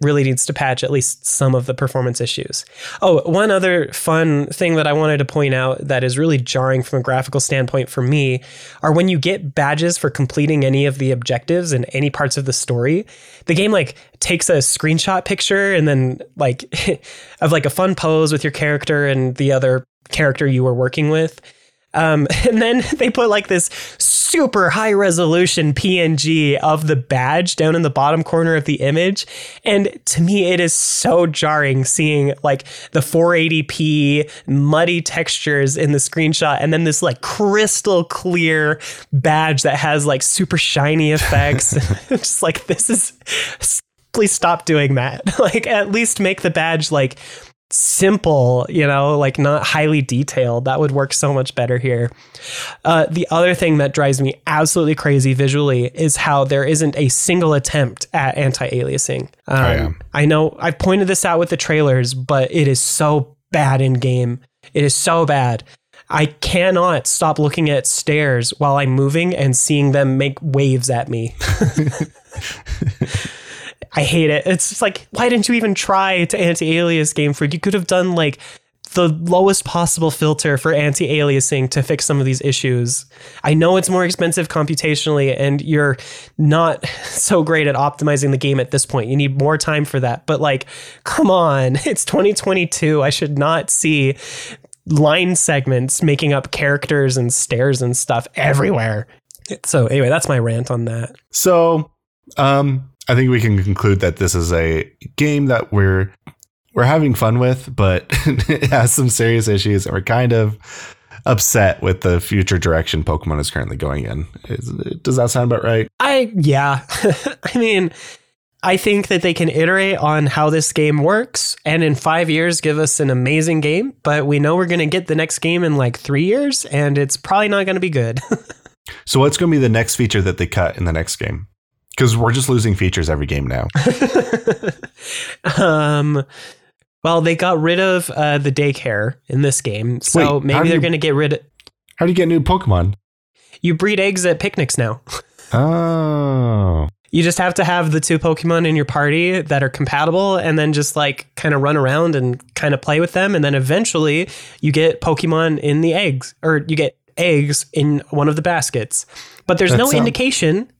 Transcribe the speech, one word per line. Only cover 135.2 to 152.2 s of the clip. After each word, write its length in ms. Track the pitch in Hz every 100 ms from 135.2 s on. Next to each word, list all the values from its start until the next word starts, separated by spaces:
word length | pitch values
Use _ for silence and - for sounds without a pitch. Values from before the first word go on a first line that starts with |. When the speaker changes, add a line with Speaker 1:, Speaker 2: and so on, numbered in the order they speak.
| - - 175 143
Speaker 1:
Um, 640 | 180 156 151 147 147 147 135 - - - _ _ _ _
well, 180 | 160 170
they 140 | 165 165
got 240 | 185 170
rid 200 | 160 175
of, 300 | 190 180 170
uh, 260 | - 151 143
the 140 | 143
daycare 640 | 135 143 135 127 104 107 127 -
in 140 | 131
this 200 | 143 135
game, 400 | - 104 117 120
so 180 | - 165
Speaker 2:
Wait, 80 | 151
how 120 | 143
Speaker 1:
maybe 240 | 139 139
Speaker 2:
do 60 | 165
Speaker 1:
they're 80 | 165
Speaker 2:
you, 40 |
Speaker 1:
gonna 160 | 165 160
get 180 | 156 139
rid 180 | 147
of 60 | 147 - _ - _ _ -
Speaker 2:
how 100 | 170
do 60 |
you 40 | 180
get 120 | 165
new 120 | 170
Pokemon? 560 | 131 185 147 90 90 101 _ _ _ _ _ -
Speaker 1:
You 120 | 170 165
breed 240 | 196 208
eggs 260 | 196 185 180
at 140 | 160
picnics 380 | 196 - 135 -
now. 240 | 117 113 -
<laughs> 60 | - - _ -
Speaker 2:
Oh. 1300 | 120 147 165 165 165 156 147 143 135 120 110 95 82 76 - _
Speaker 1:
You 120 | -
just 140 | 170 175
have 160 | 185 175
to 100 | 175
have 260 | 175 160
the 80 | 156
two 180 | - 160
Pokemon 480 | 170 156 170 165 165
in 120 | 156
your 80 | 139
party 560 | 151 143 160 175 185
that 200 | 151 143
are 60 | 135
compatible 680 | - 143 143 156 175 196 185
and 200 | 165 156
then 140 | 151
just, 240 | 147 143 -
like, 320 | 143 139 - -
kinda 220 | 160 143
run 180 | 139 151
around 400 | 131 147 170
and 260 | 147